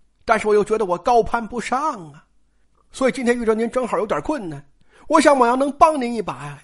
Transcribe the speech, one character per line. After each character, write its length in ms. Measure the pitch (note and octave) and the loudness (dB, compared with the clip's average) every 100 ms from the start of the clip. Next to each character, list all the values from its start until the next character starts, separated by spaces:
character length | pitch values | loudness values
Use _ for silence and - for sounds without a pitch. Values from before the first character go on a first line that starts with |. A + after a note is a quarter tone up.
| _ _ | _ _
但 160 | - A3 | -2 0
是 80 | G#3+ | 2
我 60 | |
又 100 | G#3 | 2
觉 140 | G3+ G#3+ | 2 -2
得 80 | G3+ | -2
我 100 | F3 | -2
高 280 | - A#3+ | 2 2
攀 240 | G3+ A#3 A3 | 2 -2 -4
不 120 | A#3+ | -8
上 520 | - B3+ D#4 A#3+ D#3+ | -4 -4 -4 -6 -12
啊， 120 | D3 _ _ _ _ _ _ _ | -20 _ _ _ _ _ _ _
所 180 | - C4 | -2 -2
以 20 | |
今 140 | C4+ A#3+ | 0 -2
天 100 | A#3+ | 0
遇 80 | |
着 120 | A3 A3 | 0 0
您 120 | A3+ | -2
正 160 | B3+ A#3 | -4 -4
好 100 | F3 | -4
有 80 | G#3 | -2
点 160 | D#3 | -4
困 260 | D3+ D4+ F#3 | -4 -6 -6
难， 160 | C#3+ - _ _ _ - | -12 -18 _ _ _ 2
我 120 | D#4 | 4
想 180 | D4+ C#4 | 6 6
我 80 | A#3 | 4
要 100 | B3+ | 2
能 160 | C#4 | 0
帮 260 | - E4 D4+ | 4 2 2
您 120 | A#3+ | -4
一 80 | A#3 | -4
把 240 | F#3 C3 C#3+ | -6 -8 -12
呀， 180 | C#3 | -16